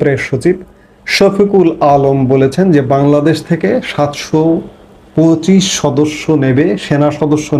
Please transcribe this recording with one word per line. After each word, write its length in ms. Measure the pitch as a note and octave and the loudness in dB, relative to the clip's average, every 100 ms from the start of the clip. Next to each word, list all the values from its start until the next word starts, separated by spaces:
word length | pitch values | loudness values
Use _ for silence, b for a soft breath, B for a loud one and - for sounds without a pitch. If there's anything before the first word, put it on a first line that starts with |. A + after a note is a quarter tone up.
প্রেস 200 | D3 C3 - | -2 -2 -4
সচিব 280 | C3 E3+ F#3 - b b b - | -2 -2 -2 -8 b b b -8
শফিকুল 640 | - G3 G3 G3+ G3 E3 D#3+ D3 | 0 0 2 2 2 2 2 2
আলম 240 | C#3+ C#3 C#3 B2+ | 2 2 0 2
বলেছেন 340 | C3+ C3+ D3+ F#3+ | 2 2 2 2
যে 60 | D3+ B2 | 2 2
বাংলাদেশ 420 | C#3 C#3+ D3 D3+ D#3 - | 0 2 2 2 -2 -4
থেকে 200 | D#3+ F#3+ A#3+ - | -4 -2 -2 -4
সাতশো 500 | - C#3+ C#3+ - D#3 D#3+ E3+ - - - - - - | -4 -4 -4 -4 -2 0 -2 -6 -18 -20 -20 -6 0
পঁচিশ 480 | E3 D#3+ F#3 F#3+ F3+ - | 2 2 2 2 2 -2
সদস্য 420 | D3 C3 D3+ - - D#3 | -2 0 -2 -4 -2 0
নেবে, 220 | C3 B2+ E3+ G3+ | 2 2 0 -2
সেনা 240 | - C#3+ D3 D3 | -2 0 0 0
সদস্য 300 | D#3 D3+ D3+ C#3+ | -2 -2 -2 -2